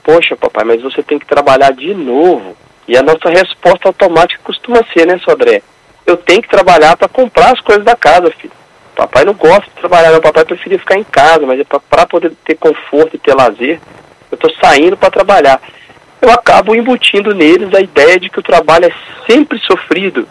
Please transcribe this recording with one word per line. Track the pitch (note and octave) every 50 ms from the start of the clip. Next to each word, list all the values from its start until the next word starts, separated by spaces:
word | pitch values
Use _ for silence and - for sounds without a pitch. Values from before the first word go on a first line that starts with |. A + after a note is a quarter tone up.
| -
"Poxa, | D3+ D#3+ E3+ - - C3
papai, | - - - - G#2+ G#2+
mas | A2+ A2+ A2+ B2
você | C3+ - D3
tem | D3 - D3+ C#3+
que | -
trabalhar | - D3 C#3+ C#3 C#3+ C3+ C3+ C#3 C#3
de | C3+ B2+ C#3 F3 G3+
novo." | F#3 D3 B2 A#2+ C#3 E3 F3+ E3 A#2+ G2 F#2 F2 _ _ _ _ _ _ -
E | A#2
a | B2+
nossa | C#3 D#3 D#3+ D#3 - F3
resposta | E3 F#3 F#3 - - _ - F3 F#3 F3+ - F#3+
automática | F3+ - D4+ E3+ E3 D#3 - - - - -
costuma | A#3 G#3+ - - - A#3+ A#3 A#3 - -
ser, | E3+ E3 F3
né, | F#3 F3+ -
Sodré? | F3 D3+ C3+ B2 A#2+ A2 G2+ - _ _ _ _ _ _ _ -
"Eu | - F3
tenho | E3+ - - E3+ A3+
que | - -
trabalhar | - G3 F3+ F#3 F3 D#3 D3+ D#3 F3
pra | - G3 F#3
comprar | - C4 B3+ A3 - E3 E3+ A#3 B3+
as | -
coisas | - - G#3 G#3 G3+
da | A3+ A#3
casa, | - - D3 E3 F3+ F3+ D#3+
filho. | - _ - - - _ _ _ _ _ _ _ -
Papai | - A2+ - - B2 D3+
não | G3 G#3+
gosta | F#3+ - D#3+ F#3 G3+ -
de | - _ -
trabalhar, | - E3+ F3+ E3+ E3 D#3+
meu | D#3+ D#3+
papai | D#3+ D#3 - D#3 D#3+
preferia | - F3 E3 - F3 F#3+ F3
ficar | - - F#3+ G3+
em | A3
casa, | - - C#3 C#3 D#3 E3 D#3 D3
mas | C3 C3 C3+
é | C#3+
pra, | - C#3 C#3+
pra | _ - D3 D#3 F3
poder | - - E3+ E3+ D#3+ D#3 _ -
ter | - D#3
conforto | - - D#3+ C#3+ - - - C#3+ D3 D#3 D#3+ -
e | -
ter | - C#3+ C3
lazer, | C3+ B2+ A2+ G#2 - A#2+ C#3 E3 D#3 - - - - _ _ _ _ _ -
eu | - -
tô | - - - -
saindo | - E3 D3 C#3 D#3 F#3 G3
pra | - - F#3+
trabalhar." | - - F#3 G3 G3+ F3 D3 C3+ C3+ C3 - - - - - _ - _ _ _ _ -
Eu | - A3+
acabo | A#3 - - - F3 - F#3+ G#3 A3
embutindo | A#3 A#3 B3+ B3 - - - - G3+ G3+ A3 G3+
neles | F#3 D#3 D3+ F3 F3+ G#3 F#3 F#3+
a | G3
ideia | F#3+ - - - C#3 E3 F#3 F#3
de | F3+ G3
que | - G#3
o | -
trabalho | - F#3 E3+ E3 D3+ D#3+ F3 F3+
é | E3 - - - - - - - -
sempre | A3+ D4+ D4 - C4+ A3
sofrido, | - - F#3 E3+ - - D#3 F3+ G3 F#3 - C3 - -